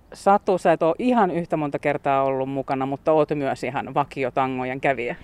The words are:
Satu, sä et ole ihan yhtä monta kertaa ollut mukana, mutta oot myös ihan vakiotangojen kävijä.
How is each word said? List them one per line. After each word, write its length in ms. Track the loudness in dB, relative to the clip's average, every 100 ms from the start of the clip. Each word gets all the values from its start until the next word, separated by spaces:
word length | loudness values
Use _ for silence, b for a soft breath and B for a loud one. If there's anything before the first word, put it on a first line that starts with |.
| _
Satu, 440 | -4 2 2 2 0
sä 140 | 2
et 100 | 2
ole 120 | 2 0
ihan 320 | 2 2 2
yhtä 260 | 0 -2 -2
monta 220 | -2 -2
kertaa 440 | -2 -2 0 2
ollut 260 | 2 0 -2
mukana, 360 | -4 -4 -4 -4
mutta 260 | -2 2
oot 180 | 2 2 0
myös 280 | -2 -4
ihan 300 | -4 -6 -4
vakiotangojen 880 | -2 -2 -4 -4 0 0 -2 -4 -2
kävijä. 340 | 0 0 -2 -8